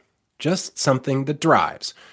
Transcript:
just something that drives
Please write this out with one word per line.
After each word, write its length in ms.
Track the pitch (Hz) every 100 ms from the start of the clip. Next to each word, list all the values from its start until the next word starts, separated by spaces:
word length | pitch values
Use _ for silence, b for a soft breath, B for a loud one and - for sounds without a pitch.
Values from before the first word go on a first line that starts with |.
| _ _ _ _
just 400 | 147 180 - -
something 460 | - 131 135 135
that 160 | 135 143
drives 540 | 160 123 80 - - b b